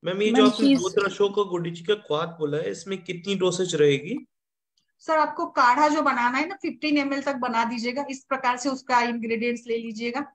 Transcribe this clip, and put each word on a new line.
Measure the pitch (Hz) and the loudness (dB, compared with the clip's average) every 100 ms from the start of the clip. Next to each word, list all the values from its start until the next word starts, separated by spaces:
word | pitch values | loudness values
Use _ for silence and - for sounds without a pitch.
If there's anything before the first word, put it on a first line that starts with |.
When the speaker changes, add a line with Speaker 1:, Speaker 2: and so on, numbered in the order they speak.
Speaker 1:
मैम, | 165 190 | -4 0
ये | 214 | 2
Speaker 2:
मैम, | 240 | 6
Speaker 1:
जो | 262 | 6
आपने | 254 277 | 6 4
Speaker 2:
चीज | 269 | 4
Speaker 1:
लोध | 190 202 | 2 0
राशो | 196 - 202 | 0 0 0
को | 202 196 | 2 -2
गुडुची | 175 170 170 | -2 -4 -8
का | - | -2
क्वाथ | 208 - 151 170 | -2 0 -2 -2
बोला | 170 151 147 | -4 -4 -2
है, | 190 | -4
इसमें | 196 196 190 | -8 -8 -10
कितनी | - 175 180 196 | -8 -10 -4 0
dosage | 185 170 185 160 | 0 0 -2 4
रहेगी? | 147 139 185 247 - _ _ _ _ _ _ _ | 4 4 -2 -8 -10 _ _ _ _ _ _ _
Speaker 3:
सर, | - 311 | 0 2
आपको | 294 302 330 | 2 -2 -6
काढ़ा | - 262 285 302 | 2 4 6 4
जो | 311 | 4
बनाना | 285 247 240 262 | 2 2 0 0
है | 311 | -4
ना, | 392 | -4
फ़िफ़्टीन | 339 - 302 294 | -8 -4 0 0
एमएल | 277 277 | 0 -2
तक | 277 262 | -4 -4
बना | 247 233 | -2 0
दीजिएगा, | 226 240 233 247 285 | -2 -2 -4 -4 -6
इस | 269 | -10
प्रकार | _ 240 262 247 | _ -2 -2 -2
से | 285 | -2
उसका | 262 - 240 | -4 0 2
ingredients | 240 233 220 226 240 240 240 | 2 -2 -4 -2 -2 -4 -4
ले | 226 | -6
लीजिएगा। | 226 214 233 247 285 | -4 -8 -6 -6 -8